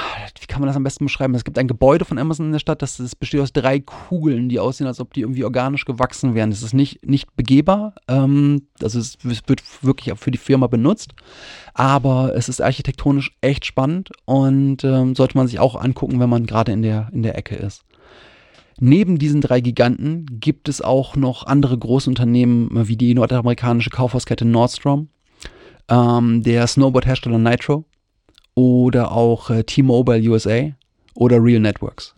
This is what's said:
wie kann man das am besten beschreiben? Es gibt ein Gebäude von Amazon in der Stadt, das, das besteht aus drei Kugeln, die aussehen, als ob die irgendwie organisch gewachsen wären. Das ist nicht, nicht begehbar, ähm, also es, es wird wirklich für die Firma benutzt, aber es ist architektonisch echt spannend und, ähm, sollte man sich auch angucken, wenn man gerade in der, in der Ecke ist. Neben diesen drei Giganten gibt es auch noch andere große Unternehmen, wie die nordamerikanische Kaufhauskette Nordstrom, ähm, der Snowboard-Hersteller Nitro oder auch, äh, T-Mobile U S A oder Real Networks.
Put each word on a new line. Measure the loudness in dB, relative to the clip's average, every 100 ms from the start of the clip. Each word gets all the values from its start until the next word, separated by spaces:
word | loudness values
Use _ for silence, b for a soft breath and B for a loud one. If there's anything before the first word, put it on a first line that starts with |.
| B B B -18
wie | -10
kann | -4
man | -2
das | -2
am |
besten | -4 -4 -4
beschreiben? | -2 -2 -2
Es |
gibt | -2 -2
ein | -2
Gebäude | 2 4 4 0
von | -4
Amazon | -4 -4 -4
in |
der | -4
Stadt, | -4 -6
das, | -6 -10
das | -12 -12
besteht | -6 -2
aus | -2
drei | 0 0 -2
Kugeln, | -6 -16 -8 -4 -2 -2 -2
die | -2
aussehen, | -2 -4 -6
als | -8
ob | -8
die | -6
irgendwie | -6 -4
organisch | -4 -2 -2 -4 -6
gewachsen | -4 -4 -2 -2
wären. | 0 -2
Das | -4
ist | -2
nicht, | 0 0 -4 -2
nicht | -2 -2 -6
begehbar, | 2 2 2 -2 -4 -10 -2
ähm, | 0 2 2 2 0 -4 -10
also | -6 -6
es, | -8 -8
es | -8 -6 -2
wird | -4 -4 -6
wirklich | -2 -2 -4 -8
für | -6
die | -4
Firma | 0 2 2
benutzt, | 2 0 0 -6 -20 B B B B B -2
aber | 2 2 2 0 0 -2
es | -4
ist | -2
architektonisch | -2 -2 -6 -2 0 0 -2 _
echt | -2 -2 -4
spannend | -2 -2 -2 -8 -12 -2
und, | 2 4 2 2 0
ähm, | 0 2 2
sollte | 2 2 2
man | 0
sich | 0
auch | 0 0
angucken, | -4 -2 -2 0
wenn | 2
man | 0 0
gerade | 0 0
in | 0
der, | -2 -2 -4
in | -4
der | -4 -4
Ecke | -8 -10
ist. | -10 -12 _ b b b b b b b b b
Neben | 4 6 4 0
diesen | 0 0
drei | 2 0
Giganten | 0 2 0 0 -4 -6 -10 -6
gibt | -4 -4 -6
es | -6
auch | 0 0 0 -2
noch | -2 -4 -2
andere | 0 2 0
große | 0 -2 0
Unternehmen, | 0 2 2 4 2 0 0 -2
wie | 0
die | 2
nordamerikanische | 2 2 0 -2 -2 0 0 -2
Kaufhauskette | -2 -2 -2 -4 -2 2
Nordstrom, | 2 2 0 -2 -2 -4 _ _ B B B B B 0
ähm, | 2 4 2 2 2
der | 2 0 2
Snowboard-Hersteller | 2 4 2 0 -2 -2 0
Nitro | 2 0 -2 -4 -6 _ _ _ _ _ _ 2
oder | 4 4 4 2 0
auch, | 2 2 2 0
äh, | -2 0
T-Mobile | 2 4 4 4 2 4
U | 2
S | 2
A | 0 -2 -8 _ _ _
oder | 0 4 6
Real | 6 4
Networks. | 2 -2 -8 -12 -20